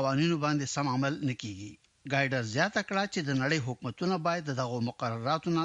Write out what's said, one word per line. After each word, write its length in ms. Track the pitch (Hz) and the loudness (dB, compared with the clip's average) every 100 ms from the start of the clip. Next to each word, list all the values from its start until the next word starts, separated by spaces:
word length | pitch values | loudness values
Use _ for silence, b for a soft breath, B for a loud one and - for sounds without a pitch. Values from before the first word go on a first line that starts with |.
قوانینو 400 | 135 135 165 165 | 2 4 4 4
باندې 280 | 147 151 135 | 2 0 0
سم 180 | - 143 127 | 0 2 2
عمل 180 | 139 160 143 | 0 0 -2
نه 60 | 120 | -2
کیږي. 300 | 110 98 104 - _ _ 139 | -6 -8 -12 -14 _ _ -2
ګایډر 300 | 135 135 131 113 | 0 2 0 0
زیاته 260 | 117 190 214 202 | 0 2 0 -2
کړه 140 | 196 202 | -2 0
چې 80 | 190 | -2
د 80 | 143 135 | 0 0
نړۍ 200 | 131 156 123 | 2 2 0
حکومتونه 440 | 123 127 - 180 185 160 | -4 -6 -2 0 0 0
باید 180 | 175 147 | -2 -2
د 100 | 131 | -2
دغو 220 | 123 120 117 | -2 0 -2
مقرراتو 680 | - 123 113 120 156 175 | -2 -4 -2 0 0 2
نه 40 | 165 | 0